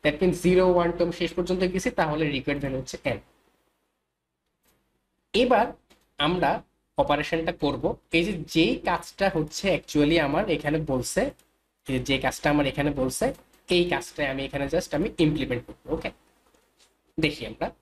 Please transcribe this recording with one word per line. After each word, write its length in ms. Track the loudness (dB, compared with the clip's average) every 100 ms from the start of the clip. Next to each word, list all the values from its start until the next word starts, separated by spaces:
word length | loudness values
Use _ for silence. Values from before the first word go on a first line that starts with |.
that 120 | 0 2
means 160 | 0 2 4
জিরো, 180 | 6 6 4
ওয়ান 140 | 2 0
তো 40 | -2
আমি 80 | 0
শেষ 100 | -4 -4
পর্যন্ত 240 | -2 0 0
গেছি, 160 | 0 -2 0
তাহলে 240 | -2 0 -2 -2
রিকোয়ার্ড 220 | -4 -4
ভ্যালু 140 | -4 -6
হচ্ছে 160 | -8 -6 -6
এন। 80 | -6 _ _ _ _ _ _ _ _ _ _ _ _ _ _ _ _ _ _ _ _ _ 2
এবার 240 | 4 4 2 -4 _ _ _ -2 0
আমরা 240 | 2 0 0 _ _ _ -2
অপারেশনটা 500 | 2 2 0 -2 -2 -2
করব। 200 | -2 0 -4 -4 _ 0
এই 60 | 0
যে 60 | -4 -2
যেই 200 | 2 2 2 -2
কাজটা 360 | -4 -6 -2 0 0
হচ্ছে 300 | -4 -4 -2 -2
actually 400 | 0 2 4 4 2
আমার 160 | 0 0 -2
এখানে 220 | 0 -2 -2
বলছে, 300 | -2 -2 -2 -2 -6 _ _ _ _ -4
এই 60 | -4 0
যে 80 | 0 0
কাজটা 220 | 0 0
আমার 120 | 2 2
এখানে 180 | 0 -2 0
বলছে, 240 | -2 0 -2 -4 _ _ 0 2
এই 80 | 2
কাজটা 280 | -2 -4 -4 -4
আমি 80 | -4 -6
এখানে 180 | -4 -2
just 180 | -2 -2 -2
আমি 100 | -2 2 2
ইমপ্লিমেন্ট 360 | 2 -4 -4 -8
করবো। 180 | -18 -8 -6
ওকে, 140 | -6 -12 _ _ _ _ _ _ _ _ _ -2
দেখি 180 | -2 -2 -12
আমরা 160 | -6 -8 -8